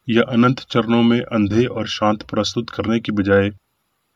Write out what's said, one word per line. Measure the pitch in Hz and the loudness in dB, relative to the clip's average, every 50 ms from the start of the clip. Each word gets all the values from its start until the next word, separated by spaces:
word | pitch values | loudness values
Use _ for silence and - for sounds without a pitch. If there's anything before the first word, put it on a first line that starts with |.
| _ - | _ -2
या | 110 113 117 | 0 0 0
अनंत | - 123 113 120 123 - - | 2 2 2 4 2 2 0
चरणों | - - - - 110 113 117 117 117 | -6 -4 -2 -2 0 2 2 2 2
में | 117 117 120 | 2 2 0
अंधे | 120 - 120 110 104 98 104 113 127 | -2 -2 -2 -2 0 0 2 0 0
और | 120 - 110 104 | 0 -2 -6 -8
शांत | - - - 107 107 107 104 - | -8 -4 -2 0 0 0 -2 -6
प्रस्तुत | - - 107 104 - - 123 117 - | -6 -4 -4 -4 -2 -4 -6 -8 -6
करने | - - 101 107 113 117 | -6 -6 -4 -2 -2 -2
की | 107 - | -2 -2
बजाय | 107 104 95 101 101 101 98 101 104 - _ _ _ _ _ _ _ _ _ _ _ | -2 -2 2 4 4 4 2 2 -2 -8 _ _ _ _ _ _ _ _ _ _ _